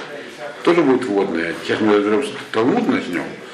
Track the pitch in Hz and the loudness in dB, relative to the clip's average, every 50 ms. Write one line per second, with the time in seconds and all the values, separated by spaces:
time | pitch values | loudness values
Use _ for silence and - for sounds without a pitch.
0 | - - - - - - - - - - - - - 170 170 175 156 135 127 117 | -8 -12 -12 -14 -14 -14 -14 -12 -12 -12 -8 -2 2 4 4 4 6 4 4 2
1 | - 104 101 98 95 - 82 82 82 82 80 - - - 117 - 110 107 104 104 | 2 0 0 0 0 0 0 -2 -4 -4 -6 -6 -4 -2 0 2 4 4 4 4
2 | 101 104 107 101 - - - - - - - 110 113 135 196 247 220 - 117 92 | 4 4 2 0 0 -2 -6 -10 -10 -4 -2 0 2 2 2 2 2 0 0 -2
3 | - - 87 80 69 - - - - - | -2 -4 -6 -6 -6 -8 -10 -14 -16 -16